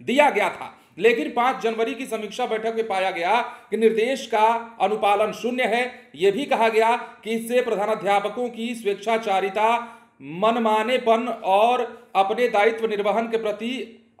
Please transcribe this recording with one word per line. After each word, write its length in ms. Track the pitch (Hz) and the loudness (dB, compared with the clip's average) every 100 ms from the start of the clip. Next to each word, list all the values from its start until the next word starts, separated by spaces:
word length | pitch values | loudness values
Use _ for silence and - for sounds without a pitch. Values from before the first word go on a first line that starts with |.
दिया 260 | 127 285 285 | -2 4 4
गया 200 | 202 185 | 4 -2
था, 280 | - 127 - _ - | -4 -14 -16 _ 2
लेकिन 340 | 214 240 311 | 2 2 -2
पाँच 300 | 240 247 262 | 0 0 0
जनवरी 320 | 226 220 226 226 | -4 -2 -4 -4
की 100 | 254 | -8
समीक्षा 400 | 220 214 - 247 | -8 -8 -6 -4
बैठक 280 | 220 220 226 | -4 -4 -4
में 120 | 220 | -2
पाया 240 | 190 190 | -2 -2
गया 300 | 175 170 233 | -2 0 0
कि 360 | 233 - - 220 | -2 -10 -6 2
निर्देश 500 | 226 220 233 269 - | 2 2 0 -2 -2
का 500 | 214 220 233 226 - | 2 4 2 -4 -2
अनुपालन 500 | 196 214 202 202 214 | -2 2 2 2 0
शून्य 320 | - 233 247 | -2 -4 -2
है। 280 | 233 233 247 - - 147 | 0 0 -2 -8 -16 0
यह 160 | 196 | 2
भी 140 | 190 285 | 2 0
कहा 240 | 226 226 | 2 2
गया 260 | 220 226 240 - - | 4 2 2 -4 -12
कि 80 | - | -6
इससे 300 | 226 226 247 | -4 0 0
प्रधानाध्यापकों 880 | 240 190 214 208 180 202 202 226 240 | 0 0 0 -2 2 2 0 -6 -6
की 260 | 226 233 233 | -6 -8 -4
स्वेच्छाचारिता, 1200 | 202 196 220 220 214 190 196 208 220 233 233 - _ _ | -4 -2 0 -2 0 0 0 0 2 2 -2 -16 _ _
मनमानेपन 1080 | 135 165 214 240 226 220 220 254 226 226 247 | -12 0 0 2 2 2 2 0 2 2 0
और 800 | - 185 196 233 247 233 - - 185 | -4 2 4 4 2 -2 -8 -4 0
अपने 320 | 196 220 247 | 0 2 0
दायित्व 400 | 202 220 220 220 | 4 2 2 -4
निर्वहन 400 | 208 208 208 226 | -2 0 0 -2
के 100 | 226 | -4
प्रति 680 | 214 202 233 254 - - _ - | -4 -6 -6 -8 -10 -16 _ -4